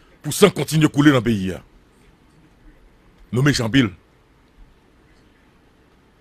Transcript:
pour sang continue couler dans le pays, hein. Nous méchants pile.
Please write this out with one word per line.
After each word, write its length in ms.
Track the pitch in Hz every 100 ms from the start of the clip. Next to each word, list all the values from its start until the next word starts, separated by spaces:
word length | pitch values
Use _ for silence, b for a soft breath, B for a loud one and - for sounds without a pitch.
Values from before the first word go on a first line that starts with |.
| b b
pour 100 | 151
sang 180 | - 196
continue 380 | - 139 156 151
couler 220 | 147 147
dans 80 | 135
le 40 |
pays, 300 | 113 107 92
hein. 100 | 80 - _ _ _ _ _ _ _ _ _ - - _ _ _ _ -
Nous 120 | 113
méchants 260 | 143 123 113
pile. 220 | 127 113 87 _ _ _ _ _ _ - _ _ _ _ _ _ _ _ _ _ _ _ _ _ _